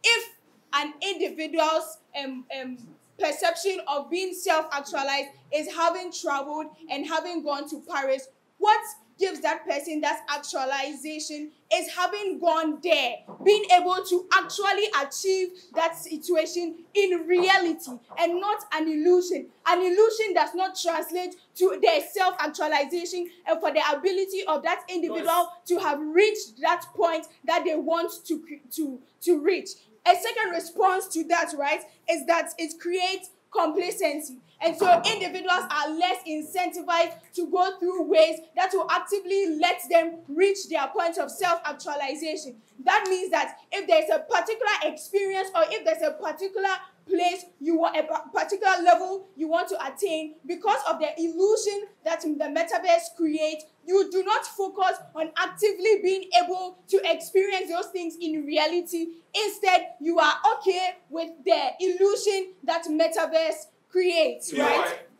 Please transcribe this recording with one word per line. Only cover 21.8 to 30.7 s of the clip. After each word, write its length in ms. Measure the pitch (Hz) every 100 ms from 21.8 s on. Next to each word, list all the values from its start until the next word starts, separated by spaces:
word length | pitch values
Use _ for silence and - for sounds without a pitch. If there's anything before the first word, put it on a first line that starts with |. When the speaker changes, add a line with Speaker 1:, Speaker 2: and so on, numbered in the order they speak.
Speaker 1:
their 200 | - 214
self-actualization 1300 | - 403 370 359 302 302 302 302 285 349 349 359 349 - -
and 140 | 320
for 100 | 311
the 100 | 294 285
ability 500 | 294 359 370 381 381 349
of 160 | 311
that 200 | 330 349 -
individual 360 | 359 320 339 320
Speaker 2:
Nice. 220 | 349 349 - -
Speaker 1:
to 120 | 349
have 220 | 330 285
reached 580 | 302 330 427 415 - -
that 260 | 320 349 -
point 340 | - 339 320 320 _ -
that 180 | 339
they 120 | 359 311
want 360 | 285 330 339 - -
to, 160 | 330 - 285 -
to, 280 | - 294 254 _ _
to 180 | - 320
reach. 300 | 302 359 - - _ _ 339
A 80 | 392
second 360 | 453 466 440
response 560 | 339 -